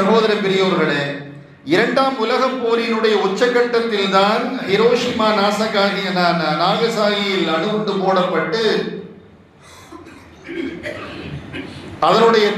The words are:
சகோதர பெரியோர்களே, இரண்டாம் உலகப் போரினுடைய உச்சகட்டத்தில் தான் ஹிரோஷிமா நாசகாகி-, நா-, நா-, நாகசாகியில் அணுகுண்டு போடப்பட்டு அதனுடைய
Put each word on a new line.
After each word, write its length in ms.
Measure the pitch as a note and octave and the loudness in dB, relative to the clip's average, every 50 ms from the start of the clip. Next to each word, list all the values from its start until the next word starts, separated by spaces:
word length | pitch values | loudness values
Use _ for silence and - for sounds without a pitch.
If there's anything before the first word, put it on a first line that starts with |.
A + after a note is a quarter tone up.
சகோதர 320 | G3 G3 A3 A3+ A3 G#3 G#3 G#3 G3 | 2 4 4 4 4 2 0 0 0
பெரியோர்களே, 580 | F#3+ F#3+ F#3+ F#3+ F#3 E3+ D#3+ D#3 C#3 C#3+ C#3+ C#3+ C#3+ - - - - - - - - - - - C3+ D#3+ | 0 2 2 2 2 2 2 0 0 0 -2 -2 -4 -6 -8 -12 -14 -16 -18 -20 -20 -20 -18 -4 0 2
இரண்டாம் 440 | F#3+ A#3 B3 C4 C#4 C4+ C4+ C4 A3 A3 | 2 2 2 2 2 2 2 0 -2 -2
உலகப் 340 | A3+ - A3+ C4 C4 B3+ B3+ A#3+ | 0 0 0 0 0 -2 -2 0
போரினுடைய 500 | A3+ A3+ A#3 A3+ A3+ A3+ A3 A#3 A3 G#3 G3 G3 F#3+ | 0 0 0 0 -2 -2 0 2 2 2 2 0 0
உச்சகட்டத்தில் 840 | F#3+ - B3 A#3+ A#3+ A#3+ A#3+ A#3+ A#3 A#3 A3+ A#3 G#3+ G3 G3 G3 F#3+ G3 | 0 2 0 2 2 2 2 2 0 0 0 0 -2 -2 0 2 2 2
தான் 260 | G3 G#3 A3+ B3 B3+ - - - E3+ F3 | 4 4 2 0 -2 -4 -6 -6 -2 0
ஹிரோஷிமா 580 | G3 G#3 A3+ A#3+ B3 B3 B3 B3 - A3 G#3+ G#3+ G#3+ G3+ | 2 4 4 4 4 2 0 -2 -2 0 0 2 2 2
நாசகாகி-, 680 | G3+ G#3 G#3 G#3 A3 A3 - G3+ G3+ G3+ G3 G3 G3 F#3 F3 F3+ | 2 0 0 0 -2 0 0 0 0 2 0 -2 -4 -2 0 2
நா-, 160 | F3+ F3 E3+ E3+ | 2 2 2 2
நா-, 160 | D#3+ D3+ D3+ D#3+ E3+ | 0 -2 0 0 2
நாகசாகியில் 920 | F#3+ G#3+ G#3+ A#3 A3+ - G#3+ G#3 G#3 G3+ G3+ G3+ G3 F#3+ F3+ E3 D#3+ D#3+ | 0 2 2 0 0 0 0 0 0 0 0 -2 -2 -2 -2 0 0 0
அணுகுண்டு 380 | - G#3 G#3+ G#3+ G#3+ - G3 G3 F#3+ F#3+ | -2 -2 -2 -2 -2 -2 -2 -2 -2 0
போடப்பட்டு 600 | F#3+ F#3 F#3 F3+ F3 E3 D#3+ - - A3+ A3+ A3+ G#3 F#3 - - - - - - - - - - - - - - - _ - - - - - - - - - - - - - - - - - - - E4+ F4 C#4+ - - - - - - - - - - - - - - - - - - - - - - - - - - - D3+ | 0 2 2 0 0 0 -2 -2 -2 -2 0 0 0 0 0 -2 -4 -8 -10 -12 -14 -18 -20 -20 -20 -20 -20 -20 -20 _ -20 -20 -20 -20 -20 -20 -20 -20 -20 -20 -20 -20 -20 -20 -20 -20 -20 -16 -12 -10 -8 -8 -8 -8 -10 -10 -10 -10 -10 -12 -12 -14 -12 -12 -12 -12 -12 -12 -12 -12 -12 -12 -12 -14 -16 -16 -16 -6 -2 0
அதனுடைய 400 | E3 F#3 A3 A#3 A3+ A3 A3 G#3 G3+ G3 | 2 4 4 4 6 6 4 4 2 2